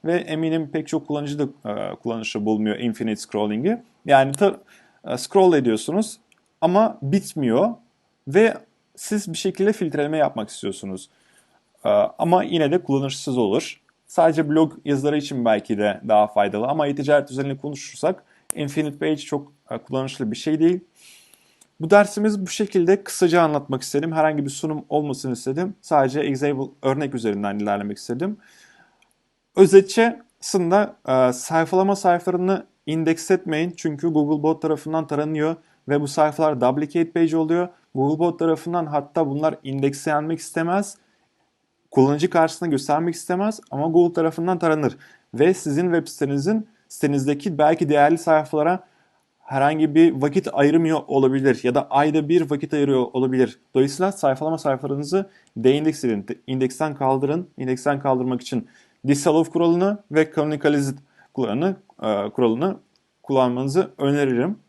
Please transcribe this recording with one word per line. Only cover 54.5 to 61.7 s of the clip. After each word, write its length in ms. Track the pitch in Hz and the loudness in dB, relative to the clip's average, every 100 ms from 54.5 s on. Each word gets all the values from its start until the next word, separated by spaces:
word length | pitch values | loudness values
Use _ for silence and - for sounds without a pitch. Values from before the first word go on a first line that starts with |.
| 160 | -2
sayfalarınızı 720 | 156 135 139 139 143 180 196 _ _ - | -2 -2 -4 -6 -2 -4 -4 _ _ 0
deindeks 480 | 120 143 156 147 | 2 4 0 -2
edin, 220 | 127 104 98 113 - | -2 -2 -4 -12 -6
indeksten 480 | 131 131 127 156 | -2 -2 -2 -6
kaldırın. 560 | 143 135 135 139 160 180 - | -2 0 2 0 -2 -6 -10
İndeksten 440 | 131 127 147 143 | -6 -4 -2 -2
kaldırmak 400 | 139 131 123 123 | 0 0 0 -4
için 280 | - 123 - _ _ _ 135 | -4 -6 -8 _ _ _ -2
disallow 460 | 143 165 156 160 | 0 2 2 0
kuralını 460 | 165 170 170 190 208 _ | 0 0 2 0 -2 _
ve 220 | 151 156 - | 0 0 0
canonicalized 600 | 151 151 147 147 139 135 _ _ _ | -2 0 0 0 -2 -6 _ _ _
kuralını, 420 | - 120 110 180 | -6 -2 0 -2